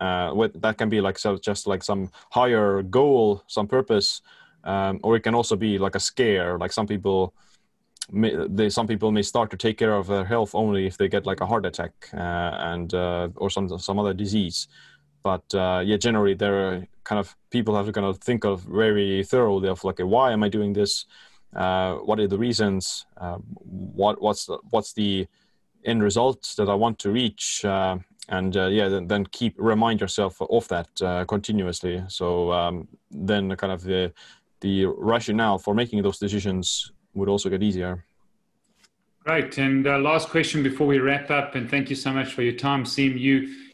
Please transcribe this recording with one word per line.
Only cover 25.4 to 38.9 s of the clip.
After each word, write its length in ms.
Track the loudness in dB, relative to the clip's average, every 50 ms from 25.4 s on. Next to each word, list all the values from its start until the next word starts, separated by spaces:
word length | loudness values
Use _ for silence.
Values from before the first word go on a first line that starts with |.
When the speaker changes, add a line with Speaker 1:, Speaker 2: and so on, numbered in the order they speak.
| _ _ _ _ _ _ _ _ -4
Speaker 1:
end 180 | -2 0 2
result 520 | 2 2 4 2 2 2 0 -2 -6 -8 -4
that 120 | -2 0 2
I 60 | 2
want 240 | 2 2 0 0 -2
to 100 | -4 -2
reach? 540 | 0 0 0 -2 -2 -4 -6 -6 -4 -2 -2
Uh, 340 | 0 0 0 0 0 -2 -4 -8 _ _ _ -10 -6
and, 280 | -4 -2 -2 0 0
uh, 100 | 2 2
yeah, 220 | 2 2 2 2 2
then, 180 | 0 -2 -2
then 200 | 0 0 0 -2
keep, 280 | -2 -4 -4 -4 -4 -2 0
remind 420 | 0 2 2 4 4 2 2 0
yourself 400 | -2 -2 -2 -2 -2 -2 -2 -4
of 260 | -2 0 0 0 0 0
that, 200 | -4 -4 -4 -6 -6 -4
uh, 220 | -2 -2 0 -2 -2
continuously. 760 | -2 -2 -2 -2 -2 -2 -2 -2 -2 -4 -4 -4 -4 -4 -4 -6 -8
So, 440 | -6 -4 -2 0 0 0 0 0
um, 360 | 0 0 0 -2 -2 -6 -8 -12 -18 -20 _ _
then 440 | -10 -4 -2 0 2 2 0 0 -2
kind 160 | -4 -4 -4
of 100 | -4 -4
the, 300 | -4 -2 0 0 0 -2 -4 -10 -20 -20 -20 _ _ _ _ _
the 260 | -2 0 2 2 2
rationale 720 | 0 0 0 0 2 2 2 2 0 0 2 2 2 2 0
for 160 | 0 0 0
making 280 | 0 0 0 0 0
those 160 | 0 0 0 -2
decisions 760 | -2 -2 -2 -2 -2 -2 -2 -2 -2 -4 -4 -4 -6 -10 -14 -20 _ _ -6
would 140 | -4 0 0
also 200 | 0 0 0 0
get 140 | 0 0
easier. 420 | 0 0 0 0 -2 -4 -6 -8 -10 _ _ _ _ _ _ _ _ _ _ _ _ _ _ _ _ _